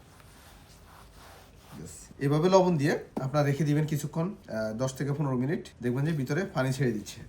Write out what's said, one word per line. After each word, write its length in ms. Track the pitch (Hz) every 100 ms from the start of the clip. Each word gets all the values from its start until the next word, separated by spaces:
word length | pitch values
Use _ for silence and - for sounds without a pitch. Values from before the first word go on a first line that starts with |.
| - - - - - - - - - - - - - - - - - -
ব্যাস, 120 | - - - -
এভাবে 300 | 139 151 180
লবণ 280 | 190 180 165
দিয়ে 220 | 147 226 - -
আপনারা 260 | 135 147 139
রেখে 180 | 139
দিবেন 220 | 151 147 151
কিছুক্ষণ, 480 | 147 151 165 175 208 -
আহ, 300 | 110 110 113
দশ 160 | 131
থেকে 180 | - 139
পনেরো 240 | 139 143 123
মিনিট। 320 | 131 190 - -
দেখবেন 220 | 120 123
যে 80 | 151
ভিতরে 320 | 156 127 147
পানি 280 | 196 - 131
ছেড়ে 200 | 131 127
দিচ্ছে। 280 | 107 98 -